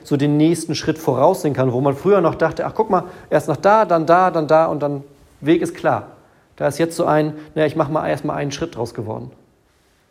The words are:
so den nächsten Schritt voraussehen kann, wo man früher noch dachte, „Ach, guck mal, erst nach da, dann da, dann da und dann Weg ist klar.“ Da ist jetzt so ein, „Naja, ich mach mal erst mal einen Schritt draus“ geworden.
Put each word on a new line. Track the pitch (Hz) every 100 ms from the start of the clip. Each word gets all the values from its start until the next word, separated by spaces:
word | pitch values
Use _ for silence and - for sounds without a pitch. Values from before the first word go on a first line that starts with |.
so | - 143
den | 147 147
nächsten | 160 170 -
Schritt | 147 - 151
voraussehen | - 123 156 185 151
kann, | 127 131
wo | 120
man | 139 139
früher | 180 202
noch | 165
dachte, | 123 160 - 147
„Ach, |
guck | - 226
mal, | 185 - - -
erst | 156 151
nach | 135
da, | 196 220 202
dann | 170
da, | 160 175 185
dann | 165 151
da | 156 165
und | 151
dann | 143 143 - - _ _
Weg | 139 175
ist | 185
klar.“ | - 160 113 - - _ _ _ -
Da | 147
ist | 143
jetzt | 165
so | 165 160
ein, | 151 151 151 -
„Naja, | 156 151
ich |
mach | 156 143
mal | 156 160
erst | 147 151
mal |
einen | 151 143
Schritt | - 170 -
draus“ | 117
geworden. | - 107 117 123 - _ _ _ _ _ _ _